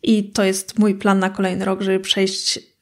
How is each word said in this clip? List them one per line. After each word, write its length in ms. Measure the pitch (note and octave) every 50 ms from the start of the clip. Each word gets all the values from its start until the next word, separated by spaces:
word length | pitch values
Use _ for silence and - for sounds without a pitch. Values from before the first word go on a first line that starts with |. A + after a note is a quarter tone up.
| -
i 280 | - A3 G#3+ G3+ G3
to 120 | - - G3+
jest 360 | F#3+ F#3+ F#3+ - - - -
mój 160 | G#3 G#3+ G3
plan 240 | G3 - G#3 G3 F#3+
na 100 | F#3+ F#3
kolejny 360 | F#3+ - G3 F#3 F3+ F#3 F#3+
rok, 160 | F#3+ F#3+ F#3+
żeby 180 | G3+ F#3+ F#3+ F#3+
przejść 600 | F#3+ - - G3+ F#3+ F#3+ F#3+ - - - - - - _ _ _